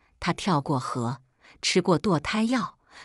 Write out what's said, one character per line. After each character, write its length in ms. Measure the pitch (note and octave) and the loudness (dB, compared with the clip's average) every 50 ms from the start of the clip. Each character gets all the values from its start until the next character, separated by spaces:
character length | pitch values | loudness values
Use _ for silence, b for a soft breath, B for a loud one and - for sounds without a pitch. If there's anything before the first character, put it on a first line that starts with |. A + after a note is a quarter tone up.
| _ _ _ - | _ _ _ -6
她 120 | - F#3 | -2 -2
跳 300 | D#3+ - - G3+ E3+ C#3+ | -2 0 0 0 2 2
过 180 | C3+ - D3 B2+ | 2 0 -2 -2
河， 420 | - - - B2+ A#2 A#2 C3+ - b b b b b b b b | -2 -4 -4 -4 -2 -4 -4 -6 b b b b b b b b
吃 200 | b - - F#3 | b 0 2 2
过 180 | F3 G3 F3 - | 4 4 2 2
堕 180 | - G#3+ F3 C#3+ | 2 2 0 0
胎 260 | - - - G#3+ A3 | 0 -2 -2 0 0
药， 340 | A3+ C4 B3 G#3 - - _ B B B B B | 0 0 0 -2 -4 -8 _ B B B B B